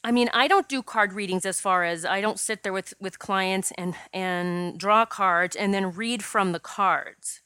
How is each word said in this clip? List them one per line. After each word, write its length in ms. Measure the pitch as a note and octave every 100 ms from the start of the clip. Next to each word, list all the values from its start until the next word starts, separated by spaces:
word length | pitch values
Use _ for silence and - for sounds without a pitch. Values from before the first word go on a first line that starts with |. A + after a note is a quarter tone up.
I 80 | A3+
mean, 180 | A#3+ A#3+
I 140 | A3+ C#4+
don't 200 | G4 -
do 140 | C4+
card 320 | - A3+ G3+
readings 320 | F#3+ G3 F#3 F#3+
as 160 | F3+
far 220 | G3 F3+
as, 200 | E3+ E3+
I 160 | F3 G3
don't 200 | G#3 G3
sit 240 | - G#3+
there 100 | G3+
with, 220 | F#3+ - -
with 200 | F#3+ -
clients 520 | - F#3+ F#3 F#3+ - -
and, 160 | F3+ E3+ -
and 680 | F#3 F#3 F3+ F3+ F3 F3 E3
draw 260 | F#3+ G#3+ A3+
cards 500 | - F#3+ E3+ F3+ -
and 160 | G3+
then 180 | G3 F#3+
read 320 | E3+ A3+ A#3+
from 280 | - A3 F#3+
the 80 | E3+
cards. 800 | - - F#3+ D3+ - - - -